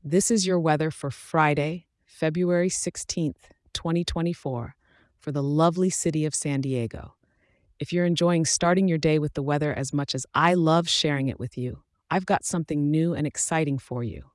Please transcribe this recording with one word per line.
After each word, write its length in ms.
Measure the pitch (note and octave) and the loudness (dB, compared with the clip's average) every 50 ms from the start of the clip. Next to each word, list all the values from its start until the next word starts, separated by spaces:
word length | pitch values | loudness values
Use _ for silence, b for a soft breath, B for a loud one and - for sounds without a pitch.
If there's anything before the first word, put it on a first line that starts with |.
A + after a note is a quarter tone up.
| - | -4
This 260 | C#3+ D#3 F#3+ - - | 2 2 2 2 4
is 160 | A#3 G#3+ F#3 | 2 2 2
your 140 | F#3 F#3 F3 | 2 2 2
weather 320 | D#3+ D#3+ D3+ C#3+ D#3 D#3+ | 4 2 2 2 0 -2
for 180 | D3 - - C#3 | -4 -6 -8 -8
Friday, 760 | - - - - - E3 D#3 D3+ D3 D3 C#3+ D#3 E3+ F3+ _ _ _ _ _ | -8 -10 -12 -2 2 4 4 4 4 2 0 -2 -4 -8 _ _ _ _ _
February 640 | _ - - E3 D#3 D#3 F3 F3+ F3 F3 F3 F3+ | _ -8 -2 -2 -2 0 0 0 2 2 2 2
sixteenth, 880 | F#3 - - - F3 - - - - - F3+ D#3+ C#3+ - _ - _ _ _ _ _ | 0 -2 -2 -6 -6 -8 -8 -10 -6 -4 -2 -2 -2 -4 _ -20 _ _ _ _ _
twenty 320 | _ - - E3+ E3+ E3+ F3 | _ -6 -4 -2 0 0 -2
twenty-four, 720 | - - E3+ E3 E3+ E3+ - - C#3+ C3 A#2+ A#2 C3 - b b b b b b b b | -2 -4 -2 -2 -2 -4 -4 -6 -6 -6 -6 -8 -10 -14 b b b b b b b b
for 140 | b - D3+ | b -10 -6
the 100 | C3+ C#3+ | -4 -2
lovely 480 | C#3 C#3+ D3 D3+ E3 F3 E3 F3+ F#3 F#3+ | -2 0 2 4 4 4 4 2 0 0
city 360 | - - - F3 D3+ D#3 D3+ | 0 0 -2 -2 0 0 -2
of 100 | D3+ - | -2 -4
San 240 | - - D3 C#3+ C#3 | -4 -4 -2 -2 -2
Diego. 560 | C3+ C3+ C3 B2 A#2 G#2+ - - - - _ _ _ _ _ _ _ _ _ _ _ _ _ _ | -2 -2 -2 -2 -2 -4 -6 -10 -14 -16 _ _ _ _ _ _ _ _ _ _ _ _ _ _
If 140 | D3 - E3+ | -8 -4 0
you're 100 | F3 F3 | 0 2
enjoying 400 | F3 E3+ D3 E3+ F3 F3 E3 D#3+ | 2 2 2 2 2 4 2 2
starting 460 | C3+ - - F3 E3+ F3+ F#3 G3 F#3 | 0 0 0 2 2 4 4 4 2
your 80 | E3 | 2
day 200 | D#3 D3 D#3+ D3+ | 2 2 2 2
with 180 | D#3 D3 C#3+ - | 2 0 -2 -4
the 60 | - | -4
weather 320 | C3+ C#3+ D3 D3 D3+ D3+ C3+ | -2 -2 -2 0 0 -2 -2
as 200 | - C3+ C3+ - | -4 -6 -4 -2
much 200 | C#3+ C#3+ - - | -4 -4 -4 -6
as 120 | C3 - _ - | -8 -8 _ 0
I 200 | C#3 D#3 F3 F3+ | 2 4 4 4
love 340 | F3+ D#3+ D#3+ D#3+ E3+ E3+ E3 | 4 4 4 4 2 2 0
sharing 400 | - - - D#3 C#3+ C#3 C3+ C3 | -2 0 0 0 0 0 -2 -2
it 100 | - - | -4 -6
with 180 | A#2+ B2 - | -10 -10 -8
you, 260 | B2+ B2 B2 B2+ - _ _ _ _ _ _ | -8 -8 -8 -8 -12 _ _ _ _ _ _
I've 140 | D#3 F#3 F#3 | -2 -2 0
got 180 | - G3 E3 - | 0 -2 -2 0
something 480 | - - F3 D#3 - D#3 D3 D3 D3 | -4 -4 -4 -4 -2 -2 0 2 2
new 220 | D3+ D#3 D#3+ E3+ E3+ | 2 2 2 0 0
and 120 | - D3+ | -2 -2
exciting 540 | C#3+ _ - - - E3 D#3+ D#3+ D3 C3+ B2+ | -4 _ -4 -4 -2 0 0 0 0 -2 -4
for 240 | - - B2 B2 A#2+ | -4 -8 -6 -6 -6
you. 200 | A2 - - - _ | -6 -8 -10 -14 _